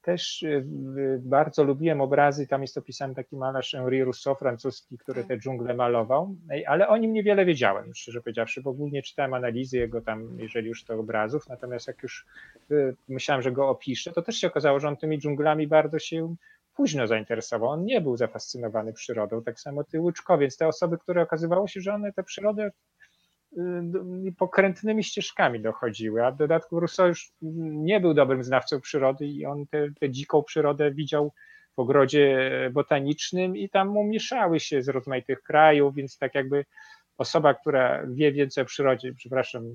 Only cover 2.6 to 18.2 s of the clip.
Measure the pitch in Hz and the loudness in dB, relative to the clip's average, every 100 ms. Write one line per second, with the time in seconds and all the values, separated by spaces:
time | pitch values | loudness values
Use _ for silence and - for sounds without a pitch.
2.6 | 135 - - 127 135 131 123 139 131 135 | -4 -10 -12 -10 -8 -8 -10 -8 -4 -4
3.6 | 123 135 127 131 127 123 139 135 135 117 | -6 -4 0 2 0 -2 -4 0 -2 -2
4.6 | 135 - _ 123 - 123 - 123 131 127 | -6 -8 _ -16 -10 -8 -6 -6 -4 -6
5.6 | 120 123 120 120 110 135 190 180 165 143 | -4 0 2 2 2 0 0 -10 -8 -8
6.6 | - 156 208 220 226 220 208 196 180 143 | 0 2 6 4 4 2 4 4 4 4
7.6 | 110 98 - - - 120 120 113 110 - | 2 2 -6 -16 -12 -10 -6 -4 -4 -4
8.6 | 135 131 147 139 - - 139 127 123 117 | -6 -6 -6 -6 -8 -4 -2 -2 -2 -4
9.6 | 131 127 117 117 113 110 117 120 113 117 | -4 -2 -2 -4 -6 -8 -10 -12 -6 -6
10.6 | 110 113 - 110 110 110 107 147 - 123 | -6 -10 -8 -6 -2 -2 -2 -4 -6 -14
11.6 | 123 120 - 123 127 - _ - - _ | -10 -8 -10 -12 -12 -14 _ -20 -20 _
12.6 | _ 147 135 123 - 131 - 139 127 123 | _ 0 0 -4 -10 -8 0 0 2 0
13.6 | 139 131 - 123 - 170 170 226 185 147 | 0 0 -4 -6 -4 -6 -4 -2 -2 2
14.6 | 143 139 147 143 156 151 147 143 151 151 | 2 2 0 -4 -4 -2 -2 0 2 2
15.6 | 147 156 151 160 - 165 165 170 _ _ | 4 4 4 -4 -6 -6 -6 -8 _ _
16.6 | _ - 269 147 110 110 107 110 - 113 | _ -2 0 0 0 0 0 -4 -2 -2
17.6 | 117 156 196 254 151 120 | -2 -2 0 0 0 0